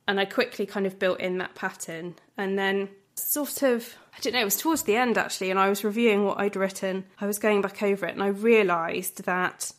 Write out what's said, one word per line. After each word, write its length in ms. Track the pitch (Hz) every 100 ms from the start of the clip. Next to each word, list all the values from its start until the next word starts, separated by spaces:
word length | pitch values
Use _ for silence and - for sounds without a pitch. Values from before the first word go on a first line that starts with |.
| -
And 120 | 196
I 60 | 196
quickly 400 | - 240 - 196
kind 200 | 208 190
of 140 | 190
built 200 | 185 180
in 180 | 185 180
that 160 | - -
pattern. 600 | 190 - - 165 175 165 _ -
And 200 | 196 196
then 320 | 196 196 196 - _ -
sort 480 | - 294 285 -
of, 320 | 277 233 233 - - -
I 40 |
don't 120 | -
know, 80 | 247
it 40 | 202
was 120 | -
towards 260 | 320 311
the 120 | - 220
end 220 | 247 202
actually, 320 | - - 190
and 100 | 190
I 100 | 196
was 140 | 202
reviewing 420 | 214 214 233 202 202
what 140 | -
I'd 160 | 202 190
written. 500 | 190 190 190 190 190 -
I 80 | 202
was 120 | 208
going 220 | 220 208
back 200 | 196 -
over 220 | 208 196 175
it 80 |
and 100 | -
I 40 | 196
realised 1000 | 196 226 220 190 170 165 185 180 - 190
that 460 | 180 180 - -